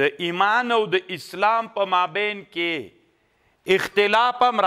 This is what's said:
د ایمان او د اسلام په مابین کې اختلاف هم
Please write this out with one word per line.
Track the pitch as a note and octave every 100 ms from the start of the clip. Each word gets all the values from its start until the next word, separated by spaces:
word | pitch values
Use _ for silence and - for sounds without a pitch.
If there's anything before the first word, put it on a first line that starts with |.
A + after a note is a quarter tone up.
د | C#3+ C#3+ F3
ایمان | F3 G3+ A3+ A#3+
او | A#3 G#3+
د | F#3 - F3+
اسلام | - F3 G#3 A3+ A3+ A3
په | G3 F#3
مابین | F3+ F3+ G#3 G3+ -
کې | E3 E3+ D#3+ F#2+ _ _ _ _ _ _ _ - F#3
اختلاف | - - G3+ G#3+ B3 A#3+
هم | B3 A3